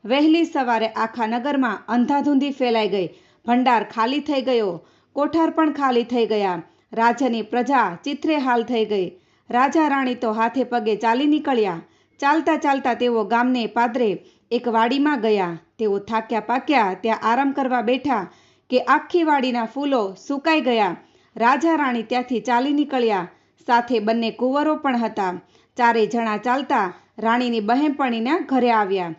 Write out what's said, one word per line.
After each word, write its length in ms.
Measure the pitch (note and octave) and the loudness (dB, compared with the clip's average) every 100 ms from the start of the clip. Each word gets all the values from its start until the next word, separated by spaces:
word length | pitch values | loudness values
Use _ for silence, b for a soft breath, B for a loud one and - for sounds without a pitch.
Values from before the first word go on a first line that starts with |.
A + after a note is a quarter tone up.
| G#3 | 0
વહેલી 400 | C4+ D#4 E4 E4 | 2 4 4 2
સવારે 420 | D4 B3 A3+ A3 | -2 0 0 -2
આખા 400 | A3 A3 A#3+ A3 | -2 -6 -4 -4
નગરમાં 560 | A#3+ C4 C#4+ B3+ G3 - | -2 -2 0 -2 -4 -2
અંધાધૂંધી 640 | A#3+ A#3+ C#4+ C#4+ C#4 C#4+ | 0 2 2 2 2 0
ફેલાઈ 360 | C#4 B3 A3+ G#3+ | -2 0 0 0
ગઈ. 220 | G3 F3 b b b - | -2 -4 b b b 0
ભંડાર 380 | A#3+ B3+ A#3 | 2 4 2
ખાલી 360 | G#3 - A3+ C#4+ | 0 -4 -2 -2
થઈ 220 | D4 C#4 | -2 -2
ગયો, 440 | B3 A#3+ G3+ E3 b b b | 0 0 0 -4 b b b
કોઠાર 360 | C#4 D4 D#4+ D#4+ | -4 -2 2 0
પણ 220 | D#4+ D#4 | 2 0
ખાલી 320 | D4 C#4 A#3+ | 0 0 0
થઈ 220 | A#3+ B3 G#3+ | 0 0 0
ગયા. 380 | G#3+ G3 F3 - b b | 0 0 -4 -8 b b
રાજ્યની 480 | A3 A#3 A#3 C4 A3+ | 0 2 2 0 -2
પ્રજા 560 | G#3 B3 A#3+ C4+ G3+ E3+ | -2 -2 2 2 2 -2
ચિત્રેહાલ 600 | C#4 C#4+ E4 D4+ C4 A#3+ | -8 -4 -2 -2 0 -2
થઈ 220 | A#3 A#3+ G#3+ | 0 -2 0
ગઈ. 260 | G#3 F3+ - b b _ | -2 -4 -8 b b _
રાજા 380 | A#3+ C#4 D#4+ D4+ | 0 2 2 2
રાણી 280 | C#4 B3+ B3 | 0 -2 -2
તો 160 | A#3+ | -4
હાથે 320 | A3 A3+ C4 | 0 -2 0
પગે 320 | B3 A#3+ A3 G#3 | -2 -2 0 0
ચાલી 300 | A#3 B3 D4 | 0 2 2
નીકળ્યા. 560 | D4+ C#4+ B3+ G3+ E3 - b b _ | 0 2 0 0 -2 -12 b b _
ચાલતા 380 | C#4 D#4 E4 D#4 | 0 2 2 0
ચાલતા 360 | D#4 C4+ C4 | 0 0 -2
તેઓ 300 | A3+ B3 A#3 | 0 0 0
ગામને 420 | G3+ A#3 B3 B3+ G#3+ | 0 2 2 0 -2
પાદરે 600 | A#3 A#3+ A#3+ A3+ E3+ b b _ | 0 0 2 0 -2 b b _
એક 160 | A#3+ A#3+ | -4 0
વાડીમાં 540 | A3+ A#3 C4+ D4 C#4+ | 0 2 2 0 0
ગયા. 360 | A3 G#3+ F3 E3 _ - | 2 2 0 -6 _ -4
તેઓ 200 | A3 G3+ | -2 -2
થાક્યા 400 | G3+ A3 A3+ A3+ | -2 -4 -2 -6
પાક્યા 560 | G#3 B3+ C#4+ C#4 G3+ F#3 | -2 -4 2 2 2 -2
ત્યાં 180 | A3+ A3 | -2 -2
આરામ 300 | A3 A#3+ C#4 | 0 0 0
કરવા 300 | C#4 C4 B3 | 0 -2 0
બેઠા 460 | A3 C4 C#4+ A#3 F3 b b b _ | 0 -2 0 -2 -4 b b b _
કે 120 | B3 | -2
આખી 420 | - D4 D4+ F4+ | 2 0 2 0
વાડીના 420 | D#4+ C#4+ B3+ A#3+ A3+ | 2 2 0 -2 -4
ફૂલો 500 | C4+ C#4+ C4 G3 F#3 - | -4 -2 0 -2 -8 -8
સુકાઈ 340 | C#4 D#4+ D#4 | -4 0 0
ગયા. 360 | B3 A#3 G3 G#3+ b b b - | 2 2 0 -2 b b b 0
રાજા 380 | A#3 C#4 E4 D#4+ | 2 2 2 2
રાણી 280 | C#4 A#3+ | 0 -2
ત્યાંથી 360 | A3 B3 B3 A#3 | -2 -4 -2 -4
ચાલી 340 | G#3+ A#3+ C4+ | 0 0 2
નીકળ્યા. 540 | D4 C#4+ C4 A3+ G3 F3 b b _ - | 0 0 0 0 0 -4 b b _ 0
સાથે 320 | A#3+ A#3+ A#3+ | 0 2 -2
બંને 320 | G#3 A#3 A3+ | 0 0 -2
કુંવરો 440 | A3 B3 C#4 D4+ D4+ | -2 -2 0 0 0
પણ 220 | C#4+ A#3+ | 0 0
હતા. 440 | A3 A3 F#3 F3+ _ b b - | -2 -2 -4 -6 _ b b 0
ચારેય 280 | A#3 A#3 G#3 | 2 4 0
જણા 320 | A#3 A3+ G#3 | 0 -2 -2
ચાલતા 560 | B3 B3+ C4+ C4 F#3 B B - | -2 -2 0 0 0 B B -4
રાણીની 400 | A3 A#3+ B3 A#3 | 0 0 0 -2
બહેનપણીના 800 | G#3 B3 D4+ C#4+ C4+ A3+ A#3 E4+ | 0 2 2 0 -2 -2 -2 -2
ઘરે 320 | C#4+ C4 B3 | 0 2 2
આવ્યા. 440 | A3+ G3+ F#3+ F3 | 2 2 -2 -4